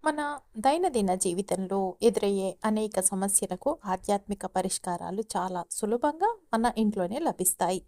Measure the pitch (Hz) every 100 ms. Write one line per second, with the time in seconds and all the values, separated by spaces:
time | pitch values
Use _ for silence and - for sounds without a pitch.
0 | 311 302 294 294 _ 220 269 311 359 247
1 | 196 185 190 170 202 185 190 196 190 -
2 | 233 196 202 196 190 - 220 214 214 202
3 | 185 190 196 - 190 185 277 320 208 190
4 | - 202 202 202 190 185 185 - - 175
5 | 170 190 220 190 185 180 175 - 214 240
6 | 294 311 403 453 _ 226 233 - 214 208
7 | 175 240 320 - 185 - 170 185